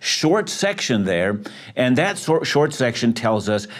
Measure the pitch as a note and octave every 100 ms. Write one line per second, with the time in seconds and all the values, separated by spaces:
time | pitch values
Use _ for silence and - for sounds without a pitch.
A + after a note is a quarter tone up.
0 | - - D#3 G#3 F#3 - G3 G3+ - A#2
1 | F#2+ F2 F#2+ G#2 - - - - B2+ B2+
2 | F#3 G3 - D#3+ D3+ D3 D3+ - B2+ A2+
3 | A#2+ A#2 A2+ G#2+ G2+ G#2 - -